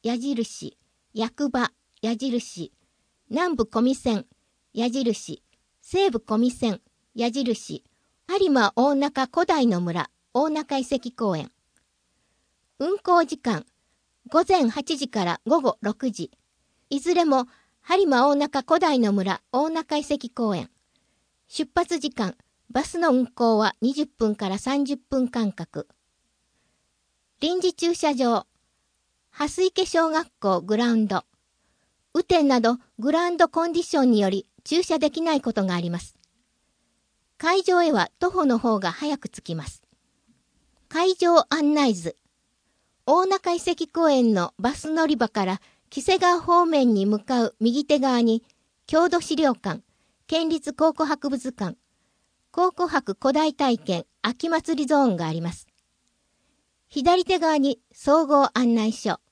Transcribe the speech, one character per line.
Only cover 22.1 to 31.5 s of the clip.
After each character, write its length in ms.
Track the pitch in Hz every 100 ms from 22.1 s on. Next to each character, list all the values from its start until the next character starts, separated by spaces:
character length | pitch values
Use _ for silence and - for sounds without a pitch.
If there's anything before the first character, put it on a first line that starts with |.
間、 260 | - 190 - _ _ _
バ 140 | 240
ス 140 | 311 339
の 160 | 339
運 120 | 254 240
行 300 | - 233 214
は 180 | 220 -
二 140 | 233
十 100 | 277
分 320 | 294 _ 220 208
か 140 | 196
ら 80 | 196
三 260 | - 277
十 140 | 277 277
分 300 | _ 269 247
間 220 | 247 214
隔。 380 | - 165 - - _ _ _ _ _ _ _ _ _ _ _ _ _ _ _
臨 220 | 302 359
時 100 | 359
駐 220 | - 339
車 200 | 339 311
場、 320 | 254 247 226 - _ _ _ _ _ _ _ _
蓮 340 | - 294 -
池 220 | 370 - 370
小 240 | 330 330
学 180 | 311 - _
校 220 | 202 180
グ 160 | 175 214
ラ 160 | 240
ウ 40 | 226
ン 120 | 214
ド。 160 | 190 - _ _